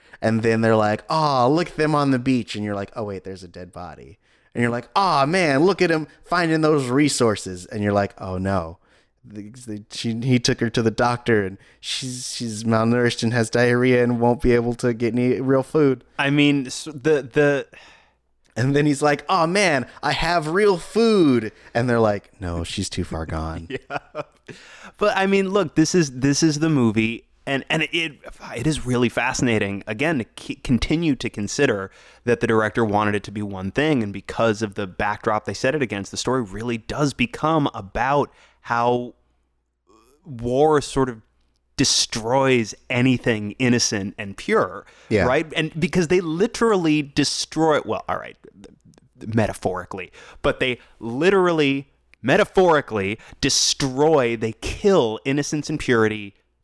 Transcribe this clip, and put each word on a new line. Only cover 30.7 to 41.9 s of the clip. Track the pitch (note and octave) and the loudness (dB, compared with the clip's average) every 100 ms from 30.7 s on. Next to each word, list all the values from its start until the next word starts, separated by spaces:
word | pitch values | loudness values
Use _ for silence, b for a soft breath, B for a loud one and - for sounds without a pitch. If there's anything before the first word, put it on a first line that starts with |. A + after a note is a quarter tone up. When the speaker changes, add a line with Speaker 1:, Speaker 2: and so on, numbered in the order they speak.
| A#2+ - D#3+ E3+ B2+ | 0 2 0 0 -2
Speaker 2:
to | A#2 | -4
consider | - G2+ - C#3+ G#2 F#2+ B B B | -6 -6 0 0 0 -6 B B B
that | - A#2 | -2 0
the | A2+ | 2
director | A2 G#2+ A2 | 2 2 0
wanted | A2+ G2+ G#2 | 0 2 0
it | G#2 | -2
to | - | -4
be | G#2 | -10
one | G#2 F#2+ F#2+ | -10 -8 -6
thing. | A2 D3+ C#3+ | -2 0 0
And | G#2 | -2
because | G2 - - A#2 G#2 | -8 -12 -2 0 0
of | A2 | -4
the | G2 G2 | -6 -10
backdrop | - G#2 G#2 - G#2+ - | -6 -6 -4 -2 -2 -4
they | |
set | G2+ C3 | -4 -2
it | D3+ | -2
against, | B2 G2+ F#2+ | -4 -4 -8
the | G2 | -6
story | - C3 | -2 -2
really | G#2+ G2+ A#2+ A#2 | -4 -8 -6 -6
does | - A2+ D3 | -8 -2 -2
become | - A#2+ - D#3 D#3+ C#3 | 0 -4 0 0 2 0
about | A2+ G2 A2 B2 C#3+ A#2+ b b b | -4 -10 -4 0 0 -2 b b b
how | - A#2+ A#2+ B2 B2 - _ _ _ _ _ _ _ A2 A#2 _ | -4 0 0 0 -4 -16 _ _ _ _ _ _ _ _ _ _
war | - B2 A#2 B2+ D#3 D3+ | -18 -8 -2 2 4 4
sort | - - C3 | 0 -2 -2
of | A2 _ _ _ _ _ - | -4 _ _ _ _ _ -2
destroys | C3 | 0